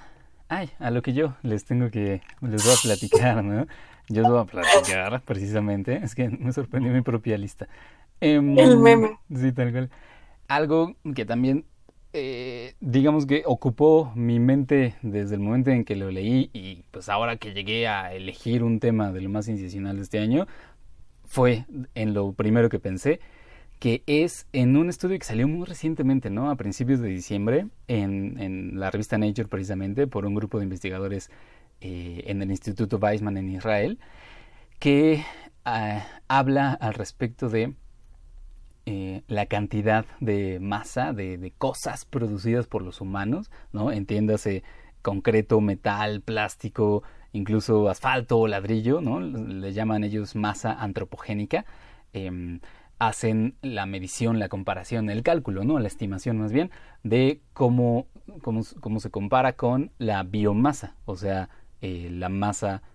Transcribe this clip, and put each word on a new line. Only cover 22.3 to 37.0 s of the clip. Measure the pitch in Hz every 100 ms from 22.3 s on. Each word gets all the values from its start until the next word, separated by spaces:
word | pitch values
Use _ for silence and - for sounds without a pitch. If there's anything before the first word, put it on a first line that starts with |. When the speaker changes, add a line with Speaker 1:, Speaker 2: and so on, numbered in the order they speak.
Speaker 1:
primero | 98 107 117 117
que | 101
pensé, | 98 95 139 170 - - - - - -
que | 123 117 -
es | 151 170 - -
en | 131 123 139
un | 175
estudio | - - 190
que | -
salió | 113 135
muy | 170 180
recientemente, | 165 160 160 131 135 113
¿no? | 101 143
A | 139
principios | 101 - 123 131
de | 113
diciembre, | 92 - 101 107 143 208 - -
en, | 113 98 98 98 131
en | 95 92 92 95
la | 95
revista | 107 107 110
Nature, | 104 104 107
precisamente, | 95 95 98 98 110 139
por | 104 101
un |
grupo | 104 104 113
de |
investigadores, | 98 92 95 92 98 98 - - - - _ -
eh, | 95 87 85 85 -
en | 98
el | 98
Instituto | 98 110 95 104 107
Weizmann | 104 104 104 95
en | 92
Israel, | 92 110 104 127 233 - - - - - - - -
que, | 143 143 156 151 151 - - -
ah, | 123 113 107 104 - - -
habla | 135 135 139 139
al | - 110
respecto | 107